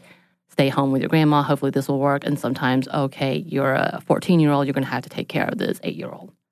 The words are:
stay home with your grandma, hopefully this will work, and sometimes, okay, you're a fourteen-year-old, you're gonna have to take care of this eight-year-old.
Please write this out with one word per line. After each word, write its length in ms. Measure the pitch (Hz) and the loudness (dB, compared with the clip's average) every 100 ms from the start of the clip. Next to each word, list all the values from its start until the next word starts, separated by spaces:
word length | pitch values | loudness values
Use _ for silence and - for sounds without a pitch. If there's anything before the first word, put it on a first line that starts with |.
| - _ _ _ _ | -14 _ _ _ _
stay 220 | - 135 | 0 0
home 220 | 143 139 | 2 2
with 80 | 135 | 0
your 80 | - | 2
grandma, 320 | 160 156 147 | 4 4 4
hopefully 280 | 143 139 139 | 2 0 0
this 180 | 135 135 | -2 0
will 100 | 139 | 0
work, 260 | 143 139 - | 0 0 -2
and 140 | 143 | -2
sometimes, 480 | 120 131 127 131 127 | -2 -2 0 0 0
okay, 560 | 151 135 - 135 147 165 | -2 -2 -2 -4 -4 -4
you're 280 | 139 135 | -2 0
a 280 | 135 - - - | 0 -2 -4 -2
fourteen-year-old, 600 | - - 170 151 143 139 | -2 4 4 6 4 0
you're 80 | |
gonna 120 | 139 131 | -2 -2
have 180 | 127 | -6
to 60 | - | -6
take 180 | - - | -10 -6
care 180 | - - | -4 -2
of 100 | - | -2
this 220 | 95 - | -4 -4
eight-year-old. 480 | - - - - - _ _ | -6 -8 -12 -14 -20 _ _